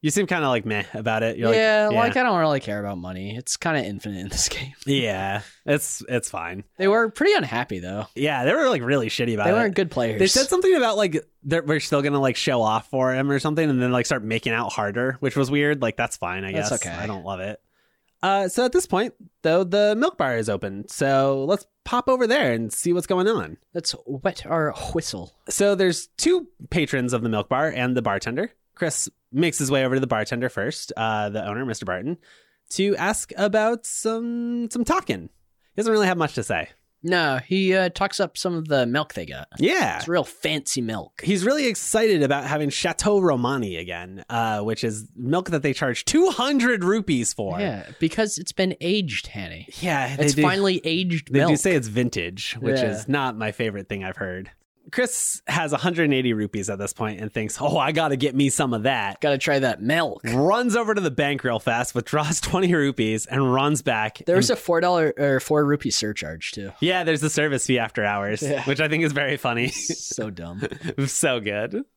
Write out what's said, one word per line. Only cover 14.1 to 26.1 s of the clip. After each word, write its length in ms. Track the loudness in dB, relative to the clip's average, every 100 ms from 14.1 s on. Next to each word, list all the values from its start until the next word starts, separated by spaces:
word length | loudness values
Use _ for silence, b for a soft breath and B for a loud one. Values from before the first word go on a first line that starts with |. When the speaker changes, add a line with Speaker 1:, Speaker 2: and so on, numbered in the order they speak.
| -2
Speaker 1:
making 300 | 0 -2 0
out 180 | -2 -2
harder, 440 | -2 -2 0 -2 -2
which 140 | -2
was 160 | 0 0
weird. 320 | 2 2 2
Like, 140 | -2 -2
that's 200 | -4 -4
fine, 260 | -6 -6
I 80 | -4
Speaker 2:
That's 180 | -4 -2
Speaker 1:
guess. 160 | -2 -4
Speaker 2:
okay. 80 | -6
Speaker 1:
I 100 | -6
don't 180 | -8
love 160 | -8 -6
it. 180 | -8 -10 _ _ _ _ _ _
Uh, 260 | 0 2 2
so 160 | 0
at 80 | 2
this 140 | 2 2
point, 280 | 0 0 -4 -20 _
though, 220 | 2 2
the 300 | 4 4 4 4
milk 220 | 0 0
bar 180 | 0 0
is 120 | 0
open. 380 | -2 -4 -8 -10
So 560 | -2 2 4 4 2 0
let's 180 | -2 -2 _
pop 240 | -4 -2 2
over 180 | 2 2
there 260 | 2 2
and 200 | 0 -2
see 200 | -4 0
what's 140 | 0 2
going 220 | 2 2
on. 280 | 2 -4 -12 _
Speaker 2:
Let's 200 | -6 -6 -8 -10
wet 380 | -4 -4 -4 -2
our 260 | 0 0 -2 -4
whistle. 400 | -4 -4 -10 -12 _ -8
Speaker 1:
So 260 | 2 2
there's 340 | 4 2 2 -6